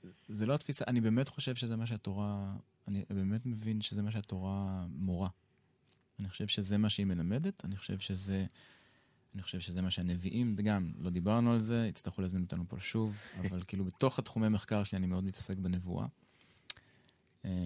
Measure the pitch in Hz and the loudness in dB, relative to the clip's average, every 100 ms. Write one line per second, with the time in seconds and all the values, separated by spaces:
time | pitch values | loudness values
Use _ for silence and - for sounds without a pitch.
0 | 92 - - 104 110 143 - 139 - 123 | -14 -18 -10 -2 0 0 0 -2 2 4
1 | 113 113 135 - 135 123 120 113 113 107 | 6 4 2 -2 -4 -2 -2 -2 -2 -4
2 | - 98 104 101 98 98 - _ - 98 | -4 -2 -2 -2 -4 -8 -12 _ -4 -4
3 | - 98 95 110 123 113 110 107 104 104 | -2 0 2 2 0 -2 -2 -2 -2 -2
4 | 104 110 - 92 95 98 98 92 90 67 | -2 -2 -4 -4 -2 -2 -2 -2 -4 -2
5 | 95 87 95 - _ _ _ _ _ _ | 0 0 0 -4 _ _ _ _ _ _
6 | _ - 98 - 101 - 95 104 107 - | _ -8 -6 -4 -2 0 2 4 4 4
7 | 98 87 85 120 180 - - 95 - 95 | 2 2 2 2 0 -2 -6 -6 -4 -4
8 | - 95 98 95 92 - - - - _ | -4 -4 0 0 0 -6 -20 -20 -20 _
9 | _ _ _ 101 92 92 85 90 92 92 | _ _ _ -12 -8 -6 -4 0 0 2
10 | 90 87 92 117 123 101 107 101 85 - | 0 0 0 2 2 2 4 2 0 -2
11 | 87 90 92 117 120 117 110 117 113 - | -2 2 4 6 6 6 4 2 0 -2
12 | - 98 92 92 90 87 87 - - 113 | -6 -2 0 0 0 -2 -4 -6 -2 0
13 | 110 104 - 90 92 90 87 98 92 - | 0 -2 -10 -6 -4 -4 -4 -2 -2 2
14 | 131 - - 110 110 104 - 107 98 95 | 2 2 -2 2 2 2 2 0 0 0
15 | 92 90 95 - - 95 92 90 90 90 | 0 0 -2 -4 -4 -2 0 0 -2 -4
16 | 113 - _ _ - - - - - _ | -4 -8 _ _ -20 -12 -8 -8 -12 _
17 | _ _ _ _ 95 90 | _ _ _ _ -4 -2